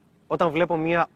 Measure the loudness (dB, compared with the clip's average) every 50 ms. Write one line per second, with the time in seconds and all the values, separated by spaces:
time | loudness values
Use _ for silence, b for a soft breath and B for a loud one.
0 | _ _ _ _ _ -6 -2 0 0 0 2 0 0 0 0 -2 -2 0 0 0
1 | 0 -2 _